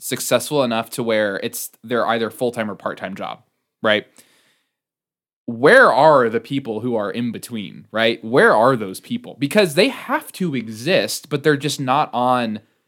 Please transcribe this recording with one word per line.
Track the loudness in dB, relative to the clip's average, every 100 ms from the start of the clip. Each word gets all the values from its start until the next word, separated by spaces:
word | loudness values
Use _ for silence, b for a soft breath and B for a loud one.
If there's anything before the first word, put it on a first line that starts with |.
successful | -8 -8 0 0 0 -2
enough | 0 -2 -4
to | -6
where | -2 0 0 -2
it's, | -8 -10 -12 -16
they're | -4 -2 0
either | 0 -2
full-time | -4 -4 -4 -6
or |
part-time | -6 -8 -8 -10
job, | -10 -12 -12 _ _ _ _
right? | 0 0 -2 b b b b b b b _ _ _ _ _ _ -14
Where | 2 6 8 6
are | 6 6 6 4
the | -2
people | -4 -6 -6 -6
who | -4 -2
are | -4
in | -4 -6
between, | -8 -10 -10 -12 -14 -8
right? | 0 0 0
Where | 0 4 6
are | 6 4 2
those | -4 -10
people? | -10 -10 -10 -8
Because | -2 2 2
they | 2 0
have | 0 -6 -6 -6
to | -8 -4
exist, | -4 -6 -8 0 0 0 -6 -6
but | -2
they're | 0 0
just | -2 -4
not | -2 0 0
on | -2 0 0 -2 -6 -12 _